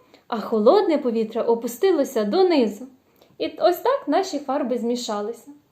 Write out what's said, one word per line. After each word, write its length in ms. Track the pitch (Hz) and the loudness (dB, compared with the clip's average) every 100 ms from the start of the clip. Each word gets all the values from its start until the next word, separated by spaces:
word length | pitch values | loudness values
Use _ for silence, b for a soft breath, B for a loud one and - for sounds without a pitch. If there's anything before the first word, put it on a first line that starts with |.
| b b - | b b -8
а 120 | 226 | -8
холодне 580 | - 220 214 392 381 294 | -2 2 6 6 4 0
повітря 440 | 254 226 220 233 | 0 -2 -2 -2
опустилося 800 | 233 233 240 240 392 330 262 226 | 0 -2 -2 0 2 2 0 -2
донизу. 640 | 202 320 381 311 220 202 - _ b b b - | -2 2 4 4 2 -2 -14 _ b b b -8
І 100 | 311 | -8
ось 300 | - 330 349 | 0 2 2
так 300 | 466 539 294 | 0 0 0
наші 300 | 330 381 285 | -2 -2 -6
фарби 400 | - 277 240 247 | -4 -4 -2 -2
змішалися. 720 | 226 240 240 208 208 233 - 285 _ | -2 -4 -4 -6 -6 -10 -18 -20 _